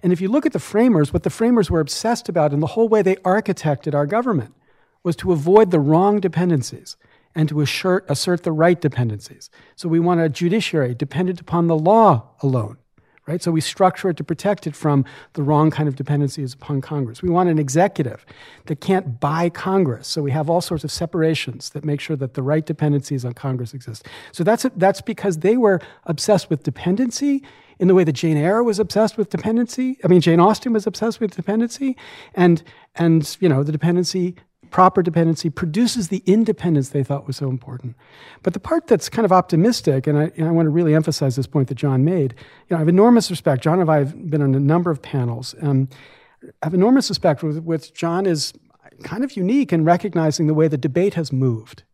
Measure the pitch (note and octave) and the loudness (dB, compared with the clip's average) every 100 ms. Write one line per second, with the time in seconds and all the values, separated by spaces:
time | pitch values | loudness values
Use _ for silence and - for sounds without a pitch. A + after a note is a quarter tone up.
0 | F3+ F3 F#3+ C4 D4 F#3+ - G3+ B3 F#3+ | 0 0 0 0 0 -4 -4 2 4 4
1 | D3 F3 - - A3+ A#3+ F#3+ F3 D3 - | 2 0 -4 -2 0 2 2 0 -2 -4
2 | A3 A#3 - E3+ D3+ C#3+ D3+ - A3+ G#3+ | -4 -4 -4 0 0 0 -2 0 2 2
3 | F#3+ F#3 F#3 G3 G#3 F#3 D#3 C#3 - C#3+ | 2 0 0 0 0 -4 -2 -4 -2 -2
4 | D3 G3+ B3 F3+ G#2+ _ _ _ _ _ | -2 -2 -2 -2 -4 _ _ _ _ _
5 | F3 E3 F#3 E3+ D3+ G3+ G#3+ F3 C#3 D#3 | -6 -4 -2 -2 4 6 6 4 4 4
6 | G3 G#3 F#3 D#3+ F3+ D#3 A#2+ - - - | 4 2 0 -2 0 0 -2 -12 -20 -20
7 | _ _ _ - D#3 D3+ C#3+ - F#3+ F#3 | _ _ _ -2 -2 0 -2 -2 0 0
8 | - C#3+ - F3 F3 D#3 E3 F3 D3+ B2 | 0 -4 -2 -2 -2 2 2 2 -2 -2
9 | B2 G#2 - - - _ _ _ F3 E3 | -4 -4 -12 -20 -20 _ _ _ -2 0
10 | E3+ F3 E3 C#3 F3 G#3+ F3+ E3 B2+ A#2+ | 2 2 0 0 -2 0 -2 -2 -2 -4
11 | C#3 C#3 F#3 F3+ - F3 E3+ D#3+ D#3+ A3 | -6 -2 -4 -4 -4 0 2 2 4 6
12 | G#3+ B2+ - _ C#3 B2+ G#2 A2+ _ _ | 6 4 0 _ -2 -2 -4 -10 _ _
13 | _ _ - F3 - D#3+ - - F#3+ F3 | _ _ -8 -6 -2 -2 -2 2 2 2
14 | F#3+ D#3+ D#3 D#3+ G3+ G3+ - D3 D#3 C#3+ | -4 -4 -6 -4 -2 -4 -6 -4 0 2
15 | C3 - - - C#3+ D3+ D#3 C#3+ D3+ C3+ | 0 -6 -16 -6 0 2 2 2 -4 -4
16 | C3+ D3 C#3+ - C3+ B2 - C#3+ C3 D3+ | -4 -2 -2 -4 -10 -12 -8 -6 -4 -6
17 | B2+ A2+ F3+ E3+ F3+ D#3+ C#3+ C#3+ G3 - | -6 -6 -2 2 2 2 0 2 0 0
18 | C3+ - _ - - - - D3+ - F#3+ | -6 -6 _ -20 -20 -20 -10 -8 -2 -2
19 | D#3+ A#2 C#3+ D#3 F3 E3 F#3 F#3+ E3 A2+ | -2 -4 -2 0 -2 -4 -2 0 0 -2
20 | - - C#3+ C3+ D3+ E3+ F3 E3 D3 - | -8 -6 -4 -2 0 -2 -2 -6 -6 -8
21 | E3 F3 D#3+ D#3+ - A#2 - D3+ D3 C#3+ | -6 -2 0 0 -6 -12 -14 -10 -6 -6
22 | - D3+ C3 - C3 D#3 D#3 D#3 D3+ C#3+ | -6 -6 -6 -6 -2 -2 -2 -2 0 0
23 | - C#3 B2 A#2 C3+ B2+ A#2+ C3+ A#2+ A2+ | -2 -6 -6 -8 -6 -6 -8 -12 -14 -16
24 | - - - - E3+ A3+ C4 G3+ F#3 G3 | -18 -20 -20 -4 -2 0 -2 0 0 0
25 | - A3 G3+ D#3+ F#3 A#3+ A3 F3+ - - | -6 -6 -4 0 0 2 4 2 -2 -20
26 | - D#3 - G3+ - D3+ - A#2+ - G3 | -8 -6 0 0 0 -4 -4 -4 -2 0
27 | B3+ - C#4+ C#4 - - _ _ F3+ F#3+ | -2 -2 -2 -2 -6 -20 _ _ 4 4
28 | E3 C3 E3 D#3 D#3 G#3+ A#3+ G3+ G#3 G3+ | 4 0 0 0 2 2 0 0 -2 0
29 | G#3+ - G3+ E3+ G3+ A3+ A#3+ - B3+ C4 | 0 0 -6 -4 -2 -2 -2 -4 -6 -4
30 | - F3+ E3 E3 F3+ G#3+ B3+ A3 G#3 - | 4 4 6 6 6 4 -2 -2 -2 -4
31 | A3+ - G#3+ - F3 G#3+ A#3 - C4+ B3+ | -6 -4 -6 -6 -4 -2 -4 -4 -6 -8
32 | - - - - F3+ E3 - - _ - | -14 -20 -14 2 4 4 -2 -20 _ -2
33 | E3+ D#3+ D3+ - F#3 C3+ C#3+ D3+ E3 F3 | 2 2 0 -2 0 0 0 -2 0 0
34 | F3 F#3+ F3+ F3+ _ _ _ - G3 G3 | -2 -4 -4 -6 _ _ _ 4 4 4
35 | F3 E3 E3 D#3+ E3+ - F3 D#3+ A#3+ B3 | 0 2 2 0 -4 -4 -4 0 0 0
36 | F3 G3 - G#3 A3 G3+ F3 D3+ C3 D3 | -4 -4 2 2 2 0 0 0 0 -4
37 | C3 C#3 - C3 C#3 B2+ B2 B2+ C3 A#2 | -2 -4 -6 -6 -6 -6 -8 -14 -14 -16
38 | _ - - - - F#3 - E4 - G3+ | _ -20 -20 -6 -6 -6 -4 -4 2 0
39 | - - G#3+ F#3 F3+ E3 G3+ A#3+ - C3+ | 0 -2 2 2 2 2 2 0 0 0
40 | C3 D3 D3+ - D#3+ E3 D#3+ D#3 E3+ D3+ | 0 0 -2 -2 0 2 2 2 2 2
41 | D#3+ D3+ C#3 B2 B2+ D3+ C3 C3 D3 C3 | 0 -2 -2 -2 -2 -2 -2 -2 -2 2
42 | C#3+ F#3 C3+ - - - _ F3 D#3 F3+ | 2 0 -2 -6 -20 -20 _ -2 2 6
43 | A3+ A#3+ - F3 - C3+ D#3 F3+ E3 D#3 | 6 6 2 -4 0 0 0 2 2 2
44 | C#3 E3 F3 D3 C#3+ C3+ C#3+ E3 F3 D3 | 2 -4 -6 0 2 2 2 2 0 -4
45 | - C#3+ B2 A#2 B2+ - D3 C3+ C3+ - | -4 -4 -4 -6 -10 -6 -2 0 -2 -8
46 | - - _ _ - _ D#3+ F3+ G3+ C4 | -20 -20 _ _ -20 _ -4 2 4 4
47 | - F#3+ F3+ D3 D#3+ D3+ E3 D#3+ - - | 2 0 0 0 -2 -6 -4 -6 -6 -6
48 | E3+ E3+ G3 D#3+ - - _ _ - _ | -4 -2 0 -2 -4 -12 _ _ -20 _
49 | - G3 C4+ - F#3 C4 C4 E3+ D#3+ F3 | -14 -6 -6 -2 0 0 2 2 4 2
50 | G#3 F3 D#3+ D3 D3+ D#3 D#3+ D3 C#3+ C3 | 0 0 0 0 0 2 2 0 -2 0
51 | G3 F3+ D#3 C3 C3 A2+ G#2+ - _ | 0 -2 -4 -2 0 -2 -8 -20 _